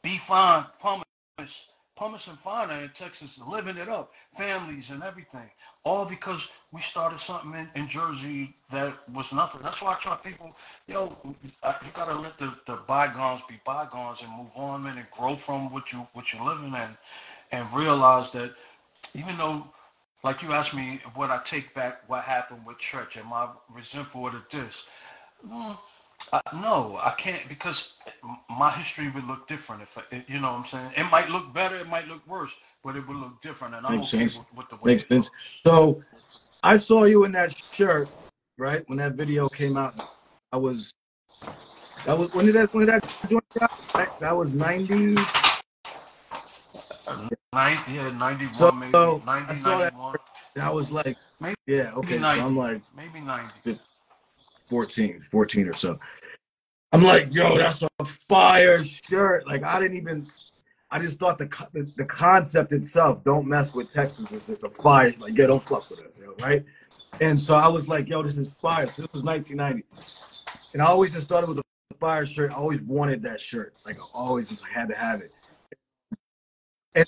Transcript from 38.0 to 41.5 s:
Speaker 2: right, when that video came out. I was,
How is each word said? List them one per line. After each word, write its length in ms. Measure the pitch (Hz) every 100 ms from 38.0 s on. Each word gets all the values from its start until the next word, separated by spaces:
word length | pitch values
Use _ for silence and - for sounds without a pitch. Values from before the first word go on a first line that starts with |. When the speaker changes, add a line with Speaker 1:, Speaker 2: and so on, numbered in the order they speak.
| 143 - - _ _ -
Speaker 2:
right, 260 | 135 151 -
when 100 | 135
that 160 | 147
video 340 | 131 147 147 139
came 300 | - 143 135
out. 180 | 135 110 - - _ _ _
I 60 | 131
was, 360 | 131 120 104 - _ _ _ _ -